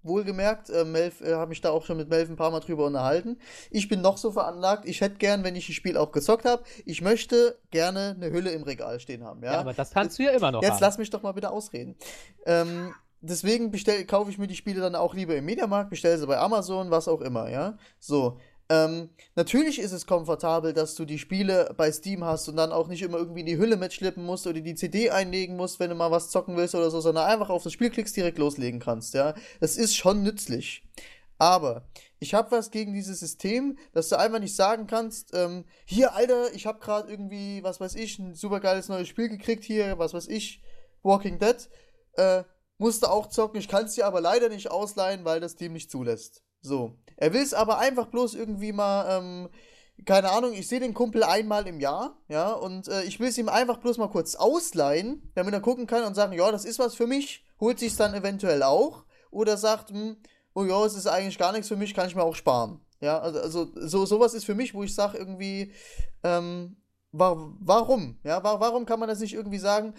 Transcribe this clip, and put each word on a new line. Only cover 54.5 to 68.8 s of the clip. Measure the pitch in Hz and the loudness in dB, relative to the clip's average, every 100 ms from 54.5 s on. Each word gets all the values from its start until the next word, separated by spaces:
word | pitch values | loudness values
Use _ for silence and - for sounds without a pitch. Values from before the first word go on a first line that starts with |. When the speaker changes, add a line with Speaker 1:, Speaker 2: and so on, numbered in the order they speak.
| 330 - 165 143 151 214 311 - - | 4 0 0 2 2 -2 -8 -8 -4
Speaker 1:
damit | 190 | -2
er | 202 | 0
gucken | 214 254 226 | 0 -2 0
kann | 240 | 0
und | 220 196 | 0 0
sagen, | 202 | 0
„Ja, | 175 190 | 4 2
das | 208 208 | 2 -6
ist | 226 | -2
was | 240 - | -2 0
für | 233 | 0
mich“, | 277 277 - _ _ | 0 -2 -12 _ _
holt | 214 240 | 0 0
sich's | 233 - | -4 0
dann | 208 | 0
eventuell | 202 196 196 196 143 | 2 -4 -2 2 4
auch | 135 160 294 - _ _ _ | 6 4 2 -2 _ _ _
oder | 196 214 202 | -2 0 2
sagt, | 214 220 - | 2 0 -4
„Hm, | 202 220 214 - _ _ | -10 -10 -10 -20 _ _
oh | 190 | -2
ja, | 196 190 214 | 2 4 2
es | 202 | 2
ist | 196 | 0
eigentlich | 175 196 190 | 0 -2 0
gar | 180 | 0
nichts | 214 202 | 0 -4
für | 202 | -4
mich, | 202 | -2
kann | 202 180 | -2 -2
ich | 180 | 0
mir | |
auch | 170 160 | 0 2
sparen.“ | - 123 113 - _ _ | 2 2 0 -8 _ _
Ja, | 143 156 | -2 0
also, | 170 151 | -2 -4
also | 165 160 160 - | -4 -4 -6 -6
so, | 156 190 196 | -2 0 2
sowas | 214 233 | 6 4
ist | 226 214 | 4 -4
für | 208 | -4
mich, | 254 | -4
wo | 202 | -6
ich | 196 - | -6 0
sag | 202 | -2
irgendwie, | - 190 185 196 196 196 - - - - - | -2 -10 -8 -6 -6 -8 -12 -18 -6 -6 -2
ähm, | 175 175 175 175 175 - _ _ _ | 0 0 -2 -8 -10 -16 _ _ _
wa-, | 151 185 165 156 - | 2 2 2 -8 -8
warum? | 180 214 240 262 135 117 | 4 4 6 2 0 -8
Ja, | 143 175 | -4 0
wa-, | 202 208 | 0 2
warum | 226 240 | 0 0